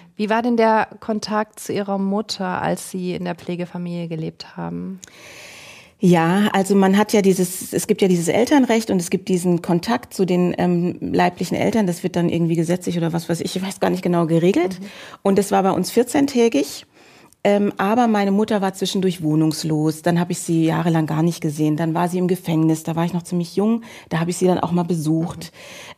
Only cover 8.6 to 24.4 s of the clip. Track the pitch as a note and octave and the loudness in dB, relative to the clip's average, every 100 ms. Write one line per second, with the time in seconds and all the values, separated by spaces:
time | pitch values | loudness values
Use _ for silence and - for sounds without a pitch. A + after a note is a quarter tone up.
8.6 | B3 A3+ A3+ G3 E3+ F#3 - F#3 F3+ E3+ | 4 2 2 0 0 -2 0 0 2 0
9.6 | F3 E3+ E3+ A#3+ - - F#3+ F3+ F3+ - | 0 -2 0 -4 -4 -2 0 2 0 0
10.6 | F3+ F3 F3 - - - F3+ F3+ F3+ - | 0 2 0 -4 -2 0 0 0 -4 -2
11.6 | D#3 A3+ G3 E3+ F#3 F3 E3+ E3 E3 E3 | 0 2 0 -2 -4 0 0 2 0 0
12.6 | D#3+ F3 F3+ F3 E3 E3 - E3+ F#3+ F#3 | 0 -2 -2 -2 -2 -2 -4 -4 -4 -6
13.6 | F#3+ - F#3+ F3+ F#3 F3 E3 E3 F3 D4+ | -8 -4 -2 -2 0 0 2 4 4 2
14.6 | F4+ F3+ G3 - - - G3+ G3 G3 G3 | 0 -4 -12 -16 -20 -4 0 2 2 2
15.6 | F#3+ - F#3 - A#3+ D4+ C#4 A#3+ A#3 C4+ | 2 2 0 0 2 2 2 2 2 2
16.6 | D4 - - _ - - - _ G3+ G3+ | -2 -6 -18 _ -20 -20 -20 _ 2 4
17.6 | G3+ - G3 A3+ A#3+ G#3 G3+ G3 A3 G#3+ | 2 0 0 2 2 2 2 2 2 0
18.6 | F#3+ F#3+ F#3+ G3+ F#3 F3 D#3 D#3 D#3 D3+ | -2 -2 -4 0 0 0 0 2 2 0
19.6 | D#3 D#3 D#3 D#3 - E3+ F3 F3+ - E3 | -2 0 0 0 0 0 0 -4 -2 0
20.6 | D#3+ D#3+ E3 E3 D#3 D#3 E3+ E3 D#3+ D3+ | 2 2 2 2 2 0 0 0 -4 -2
21.6 | D3+ D3+ E3 D#3+ F3 F3+ F3+ F3+ E3+ D#3+ | 0 0 0 0 -2 0 -2 -2 -2 0
22.6 | D#3+ D#3+ - E3 E3+ F3 E3+ F3+ E3+ - | 2 0 -2 -4 -2 -4 -4 -4 -4 -2
23.6 | G#3+ A#3 A3+ - - E3 E3 F3+ | 0 -2 -4 -18 -6 -4 -2 0